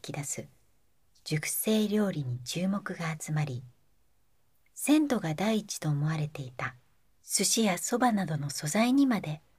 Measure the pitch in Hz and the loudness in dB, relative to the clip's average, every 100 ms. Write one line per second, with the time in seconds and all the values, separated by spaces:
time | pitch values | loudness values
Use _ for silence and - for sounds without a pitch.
0 | - 143 143 - 107 _ _ _ _ _ | -10 -8 -6 -8 -10 _ _ _ _ _
1 | _ _ - 151 - - - 220 208 214 | _ _ -4 -2 -2 -4 0 2 2 2
2 | 202 156 127 123 - 170 185 196 - 185 | 0 0 -4 -6 -6 -2 0 -2 -4 -6
3 | 165 156 - 151 147 120 - _ _ _ | -6 -6 -2 -2 -2 -4 -10 _ _ _
4 | _ _ _ _ _ _ _ - - 302 | _ _ _ _ _ _ _ -8 4 4
5 | 285 240 160 156 208 220 - - 151 143 | 4 0 -2 0 0 0 -2 -6 -2 0
6 | 151 160 147 - 127 - 123 - _ _ | 0 -2 -4 -6 -12 -8 -8 -10 _ _
7 | _ _ - - 190 233 214 180 - 247 | _ _ -4 0 2 2 2 2 -2 2
8 | 247 208 165 151 143 - 151 202 240 269 | 4 2 0 -2 -4 -6 -2 2 4 6
9 | 277 208 156 151 _ | 6 4 -2 -8 _